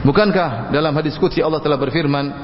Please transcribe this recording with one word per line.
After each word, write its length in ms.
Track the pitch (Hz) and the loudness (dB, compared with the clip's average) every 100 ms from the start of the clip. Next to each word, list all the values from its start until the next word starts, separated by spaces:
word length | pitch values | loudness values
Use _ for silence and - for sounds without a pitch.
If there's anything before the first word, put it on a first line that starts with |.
Bukankah 680 | 135 143 208 190 165 110 - | 2 4 2 2 0 -4 -2
dalam 240 | 139 156 | 0 0
hadis 240 | 147 156 - | 0 -2 0
qudsi 240 | 185 - | 0 2
Allah 160 | 156 156 | 0 0
telah 160 | 151 | 0
berfirman, 500 | 139 131 160 147 143 139 139 | 0 0 0 0 0 -2 -8